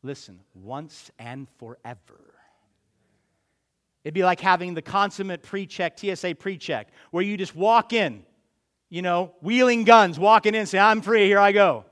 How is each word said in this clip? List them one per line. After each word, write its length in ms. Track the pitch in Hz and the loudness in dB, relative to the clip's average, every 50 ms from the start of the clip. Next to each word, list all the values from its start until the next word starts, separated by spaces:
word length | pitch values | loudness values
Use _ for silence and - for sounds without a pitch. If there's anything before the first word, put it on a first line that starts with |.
| - | -12
Listen, 360 | 131 139 - - - 92 90 95 _ _ | -14 -14 -14 -18 -20 -20 _ _ _ _
once 580 | 95 95 104 127 139 156 151 - - - - _ | -20 -18 -16 -16 -16 -16 -18 -20 -20 -20 -20 _
and 320 | _ 113 117 123 135 139 123 _ | _ -18 -16 -16 -16 -18 -20 _
forever. 760 | _ 120 113 123 _ _ 113 123 98 _ _ _ _ _ _ _ _ _ _ _ _ _ _ _ _ _ _ _ _ _ _ _ _ _ _ _ _ _ _ _ _ _ _ _ _ _ _ _ _ _ | _ -20 -20 -20 _ _ -20 -20 _ _ _ _ _ _ _ _ _ _ _ _ _ _ _ _ _ _ _ _ _ _ _ _ _ _ _ _ _ _ _ _ _ _ _ _ _ _ _ _ _ _
It'd 80 | 151 156 | -10 -4
be 100 | 185 185 | 0 0
like 160 | 180 180 175 | 0 0 0
having 340 | 175 190 185 175 180 180 175 | 0 0 0 0 -2 -8 -10
the 80 | 160 | -12
consummate 600 | 156 - - 196 202 202 - - 196 190 180 165 _ | -12 -6 -2 -2 -2 -2 -4 -10 -10 -10 -10 -12 _
pre-check, 540 | - - 196 196 - - - 180 165 _ | -12 -10 -10 -10 -10 -8 -6 -6 -6 _
T 120 | - - 196 | -8 -8 -8
S 120 | 190 175 - | -8 -6 -8
A 100 | 180 165 | -8 -8
pre-check, 540 | _ - 196 196 165 - - 151 113 107 _ _ _ _ _ | _ -10 -12 -12 -10 -8 -8 -8 -8 -8 _ _ _ _ _
where 120 | - 170 196 | -6 -4 -4
you 120 | 202 208 | -4 -4
just 180 | 190 190 - - | -8 -8 -10 -8
walk 380 | 156 190 214 226 233 226 233 | -4 0 2 2 2 0 0
in, 320 | 233 233 202 151 113 101 - _ _ _ _ _ _ _ _ _ _ _ _ | -2 -2 -2 -2 -4 -10 -20 _ _ _ _ _ _ _ _ _ _ _ _
you 140 | _ 175 170 | _ -12 -8
know, 320 | 180 180 175 175 185 175 _ _ | -4 -2 -2 -2 -4 -6 _ _
wheeling 420 | - 180 233 247 254 247 240 233 226 | -8 -4 0 2 2 2 2 0 6
guns, 340 | 214 233 226 208 180 170 | 6 8 8 8 4 0
walking 380 | 139 185 208 220 220 - 214 208 | 0 4 4 4 4 4 0 -2
in, 100 | 220 208 | -2 -4
say, 140 | - - 190 | -2 0 2
"I'm 220 | 196 214 220 214 | 4 4 2 0
free, 240 | 196 190 233 220 202 | -2 -2 0 2 2
here 140 | 190 202 202 | 2 4 4
I 120 | 202 202 | 4 4
go." 320 | 196 208 202 180 139 110 98 _ | 6 4 4 4 2 -2 -8 _